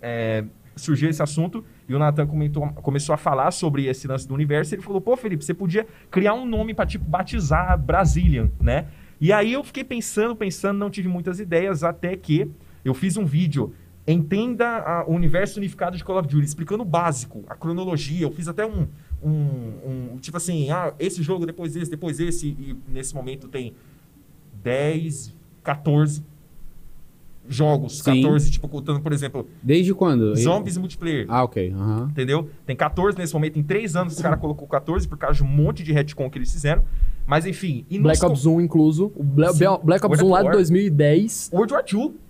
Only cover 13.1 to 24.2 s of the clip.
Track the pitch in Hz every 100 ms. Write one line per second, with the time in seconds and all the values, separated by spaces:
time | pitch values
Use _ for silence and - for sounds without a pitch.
13.1 | 185 180 143 180 147 104 - - - -
14.1 | 170 151 196 240 226 240 226 - 170 165
15.1 | 165 170 165 196 208 196 - 175 180 147
16.1 | 190 151 147 147 151 156 214 220 165 170
17.1 | 135 113 107 - - 160 175 185 170 143
18.1 | 165 151 156 170 170 220 214 151 - -
19.1 | - 151 151 147 131 113 - 135 131 123
20.1 | 127 147 165 180 165 139 170 170 143 175
21.1 | 185 151 185 170 165 165 151 160 151 170
22.1 | 139 170 165 147 147 139 123 - 131 131
23.1 | 139 127 131 - 139 120 - - - _
24.1 | -